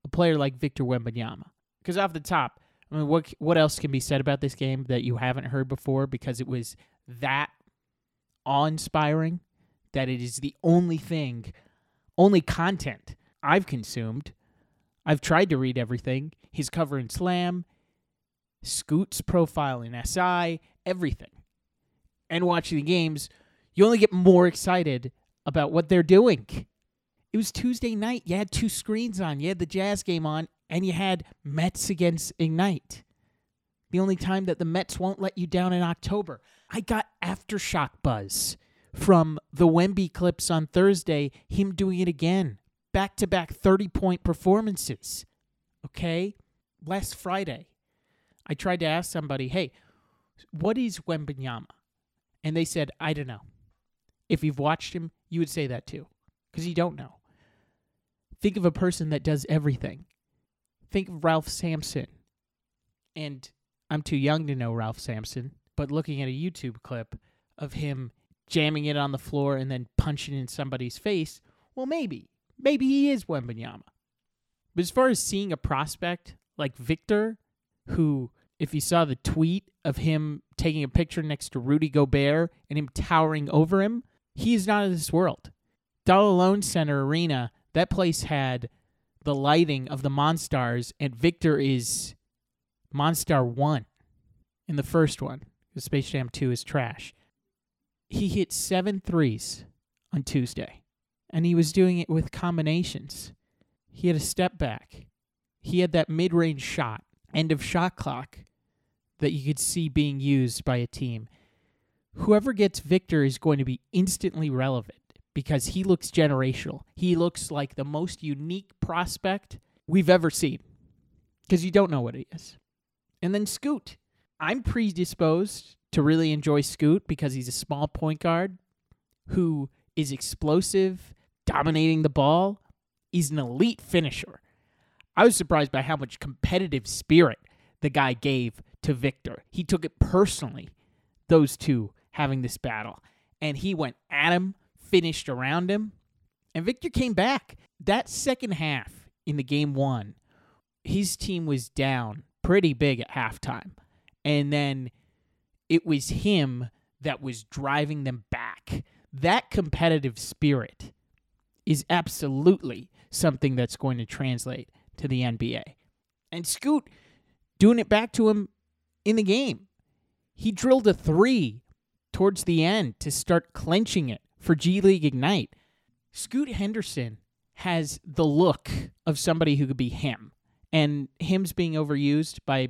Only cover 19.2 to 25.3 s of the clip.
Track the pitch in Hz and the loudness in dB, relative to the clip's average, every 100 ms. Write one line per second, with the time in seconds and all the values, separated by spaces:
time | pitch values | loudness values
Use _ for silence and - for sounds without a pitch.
19.2 | - 180 160 - 143 123 117 120 - 185 | -2 0 0 0 -4 -4 -8 -10 -6 -2
20.2 | 180 180 170 165 - _ 185 185 160 - | 0 0 -2 -4 -12 _ -6 -4 -2 -4
21.2 | - _ _ _ _ _ _ _ _ _ | -10 _ _ _ _ _ _ _ _ _
22.2 | _ 165 180 175 - 156 147 180 160 151 | _ -2 2 2 0 -2 0 2 2 -4
23.2 | - _ _ _ _ - 214 233 208 180 | -10 _ _ _ _ 6 6 8 4 6
24.2 | 180 180 180 - - 180 156 123 123 - | 8 10 8 4 0 2 2 -2 -6 -14
25.2 | _ | _